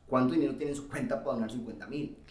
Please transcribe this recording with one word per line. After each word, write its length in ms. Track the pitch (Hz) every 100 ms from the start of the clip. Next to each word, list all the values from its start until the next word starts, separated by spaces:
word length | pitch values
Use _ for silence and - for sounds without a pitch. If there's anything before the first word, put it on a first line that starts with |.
| -
¿cuánto 280 | 127 127
dinero 220 | 165 135 -
tiene 160 | 143
en 40 | 143
su 120 | -
cuenta 340 | 143 120 -
para 120 | 139 117
donar 140 | 110
cincuenta 360 | 123 113 101 -
mil? 300 | 143 147 - -